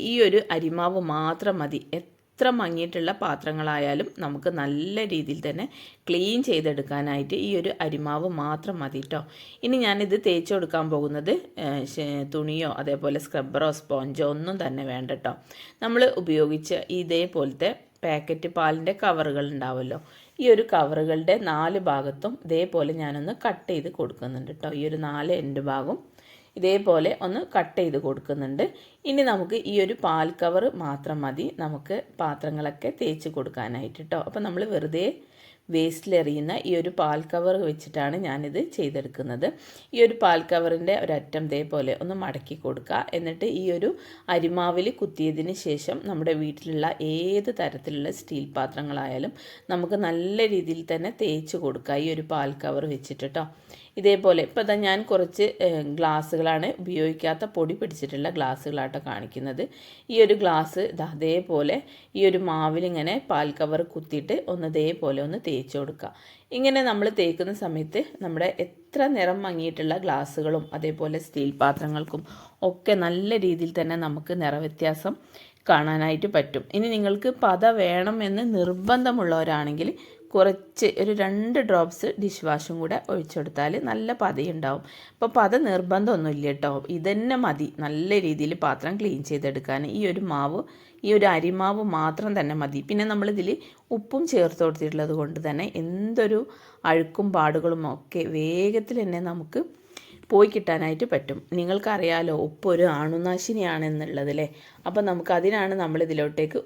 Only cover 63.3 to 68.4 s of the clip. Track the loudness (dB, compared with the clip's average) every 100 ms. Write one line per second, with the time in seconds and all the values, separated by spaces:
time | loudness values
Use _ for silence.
63.3 | 0 0 0 0 0 -2 -6 -6 -6 -2
64.3 | -2 -2 -4 -2 0 0 0 -2 0 -2
65.3 | -4 -4 -4 -4 -6 -6 -8 -12 -14 -20
66.3 | -20 -10 0 2 2 2 2 0 2 0
67.3 | 2 -4 -4 -4 -4 -4 -4 -4 -6 -6
68.3 | -2